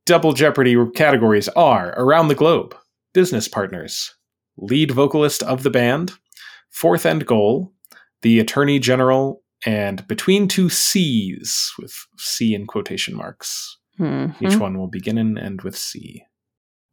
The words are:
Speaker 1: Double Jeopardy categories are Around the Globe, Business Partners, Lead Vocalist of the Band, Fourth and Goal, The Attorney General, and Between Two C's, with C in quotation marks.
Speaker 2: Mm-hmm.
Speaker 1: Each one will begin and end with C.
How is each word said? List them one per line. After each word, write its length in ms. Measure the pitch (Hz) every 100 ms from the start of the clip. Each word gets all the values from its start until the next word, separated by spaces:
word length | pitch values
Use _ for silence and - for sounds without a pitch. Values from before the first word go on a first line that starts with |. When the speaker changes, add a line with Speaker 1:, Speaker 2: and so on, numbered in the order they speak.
| -
Speaker 1:
Double 260 | 170 156
Jeopardy 440 | 131 151 143 127 120 120
categories 540 | 120 151 131 110 104 101
are 400 | - 156 110 90 -
Around 320 | 131 160 156
the 60 |
Globe, 400 | 139 151 147 - - _ _ _
Business 360 | 185 180 113 -
Partners, 680 | 107 98 92 78 - - _ _ _ _ -
Lead 340 | 101 139 151
Vocalist 500 | 127 143 156 147 -
of 200 | - 131
the 80 | 135
Band, 420 | 120 135 143 180 - _ - - - _
Fourth 340 | - 165 170
and 220 | 165 160 135
Goal, 460 | 113 104 139 185 _ _ - _ _
The 160 | 113 113
Attorney 400 | 110 139 143 143
General, 640 | 123 127 131 131 135 - _ - 113
and 400 | 107 101 185 -
Between 400 | - - 196 196
Two 200 | - 180
C's, 1000 | - - 202 165 117 95 - - - - -
with 160 | - - - -
C 360 | - - 117
in 120 | 104 104
quotation 480 | 107 95 92 - -
marks. 640 | - - - - - - _ -
Speaker 2:
Mm-hmm. 480 | 160 135 143 - 190
Speaker 1:
Each 100 | 214
one 220 | 101 95
will 80 | 92
begin 300 | 95 110 113
and 200 | 110 104
end 240 | 98 95
with 140 | 95 -
C. 460 | - - - - _ _ _ _ _ _ _